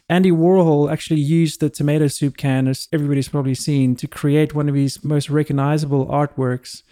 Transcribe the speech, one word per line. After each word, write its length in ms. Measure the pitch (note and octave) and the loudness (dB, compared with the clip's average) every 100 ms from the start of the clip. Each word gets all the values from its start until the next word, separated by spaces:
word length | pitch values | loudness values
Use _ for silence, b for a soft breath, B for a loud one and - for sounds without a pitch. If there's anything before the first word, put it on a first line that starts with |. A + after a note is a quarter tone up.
| - | -2
Andy 240 | F3+ F#3 | 2 4
Warhol 580 | E3 E3+ F#3+ E3 D3 D3 | 4 4 4 4 4 2
actually 300 | D#3 - D#3 | -2 -2 0
used 400 | C#3+ E3 D#3+ - | 2 2 0 0
the 100 | D3+ | -4
tomato 380 | - D3 D3+ D3 | -2 0 2 0
soup 280 | - C#3+ - | 0 -4 -2
can, 300 | C#3+ C3 C3 | -2 0 0
as 220 | C3 - | -4 -4
everybody's 360 | D#3+ D3 C#3 C3 | -2 0 -2 -2
probably 260 | D3 C3+ | -4 -2
seen, 400 | B2+ - C#3+ B2+ B2 | -4 0 2 2 0
to 120 | - | -6
create 460 | - D3 D3 D3+ | -4 0 2 2
one 140 | D3+ D3 | 0 -2
of 60 | |
his 300 | C#3 C#3 - | 0 -2 -4
most 260 | - D3+ C#3+ | -2 -2 0
recognizable 760 | D3 D3+ C#3 C#3 D3+ C#3+ C#3 C3 | -2 0 -2 0 -2 0 -2 0
artworks. 760 | C#3+ C#3+ - B2+ B2+ - - b | -2 -2 -2 -4 -4 -8 -20 b